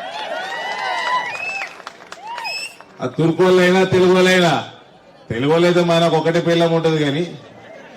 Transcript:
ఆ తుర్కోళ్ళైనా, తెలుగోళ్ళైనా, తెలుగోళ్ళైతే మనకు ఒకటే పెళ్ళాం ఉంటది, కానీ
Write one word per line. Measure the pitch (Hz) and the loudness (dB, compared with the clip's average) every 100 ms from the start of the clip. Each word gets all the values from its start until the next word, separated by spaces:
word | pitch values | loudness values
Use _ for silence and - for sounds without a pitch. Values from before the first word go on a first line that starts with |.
| - - - - - 960 960 - - - - 988 - - - 880 - - - - - - 807 960 906 880 - - - - | -12 -10 -8 -8 -8 -8 -8 -6 -6 -4 -2 -4 -4 -8 -8 -8 -10 -14 -18 -18 -20 -18 -14 -10 -10 -10 -12 -16 -20 -10
ఆ | 127 | -8
తుర్కోళ్ళైనా, | - 160 165 185 185 180 185 | -2 0 2 4 4 4 4
తెలుగోళ్ళైనా, | 185 185 180 185 185 185 170 113 - - - - - - - | 2 4 4 4 4 4 2 0 -4 -14 -20 -20 -20 -18 -10
తెలుగోళ్ళైతే | 113 139 165 175 175 | -4 0 2 4 2
మనకు | 170 165 170 160 | 2 2 2 2
ఒకటే | 156 170 | 2 0
పెళ్ళాం | 165 170 170 | 2 2 2
ఉంటది, | 165 160 156 | 2 2 0
కానీ | 147 139 175 156 - - - - - | 0 -2 -4 -8 -18 -20 -20 -20 -20